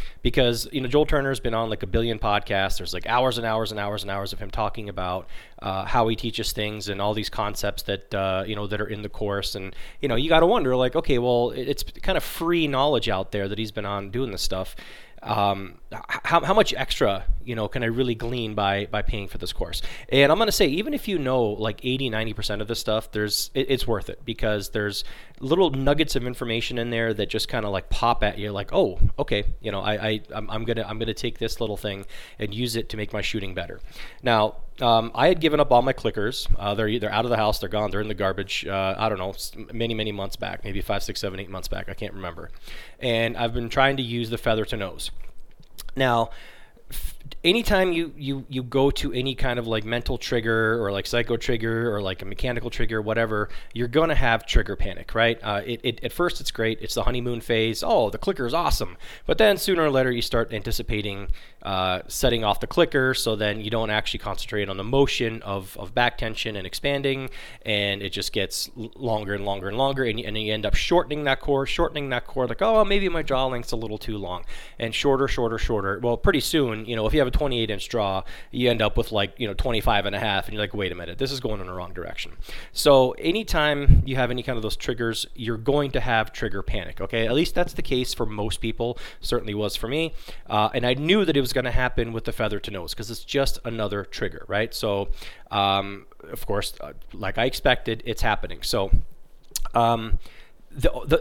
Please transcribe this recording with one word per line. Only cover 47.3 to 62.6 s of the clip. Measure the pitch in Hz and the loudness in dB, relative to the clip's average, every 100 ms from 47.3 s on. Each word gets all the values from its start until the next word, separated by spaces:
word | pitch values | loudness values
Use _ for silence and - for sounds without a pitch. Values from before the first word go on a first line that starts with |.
| - | 0
anytime | - 233 226 196 185 | 2 4 4 4 4
you, | 165 160 139 | 0 -4 -6
you, | 139 139 - | -6 -6 -6
you | 127 | -6
go | 123 135 139 | 0 2 4
to | 139 - | 2 -2
any | 127 135 | -2 -2
kind | 131 131 120 | 0 0 0
of, | 113 | -2
like, | 110 | -2
mental | 110 120 - 127 | -2 -2 -2 -4
trigger | - 120 113 113 110 117 | -2 0 2 2 2 2
or, | 101 | 0
like, | 98 - | -2 0
psycho | 120 117 117 | 0 0 0
trigger | - 120 113 113 117 | 0 0 0 0 0
or, | 104 | 0
like, | 95 95 | -2 -4
a | |
mechanical | 98 101 127 117 117 | -6 -4 -2 -2 -4
trigger, | - 113 110 | 0 2 2
whatever, | 104 113 113 107 107 - - | 0 0 2 0 -2 -4 -6
you're | 110 120 | -4 2
gonna | 147 165 | 4 6
have | 135 120 113 - | 6 6 4 6
trigger | - 98 98 | 6 6 2
panic, | 101 90 - | 0 0 -2
right? | 113 117 113 | 2 4 2
Uh, | 104 101 104 | -2 -2 -2
it, | 117 | -4
it, | 127 110 | -2 -2
at | 123 | -4
first | - 175 - | -2 -2 -2
it's | - | -4
great. | - 113 110 | 0 0 0
It's | 110 | -4
the | 117 | 0
honeymoon | 104 123 120 117 | 2 2 0 -2
phase. | - 113 113 110 | 0 2 2 0
"Oh, | - 202 107 | 2 4 2
the | 107 | 0
clicker | - 165 120 | -2 0 0
is | |
awesome." | 160 160 - 92 - - - - | 0 2 2 0 -6 -14 -6 0
But | - | 6
then | 214 190 | 6 6
sooner | - 175 | 2 4
or | 156 | 4
later | 131 127 | 4 4
you | 120 | 2
start | - 117 117 | 0 0 0
anticipating, | 110 117 110 113 107 101 98 101 - - - | -4 -2 -2 -2 -2 -2 -4 -4 -4 -8 -12
uh, | - 95 92 92 - | -4 0 0 0 -4
setting | - 131 117 | 0 2 4
off | 107 98 | 2 2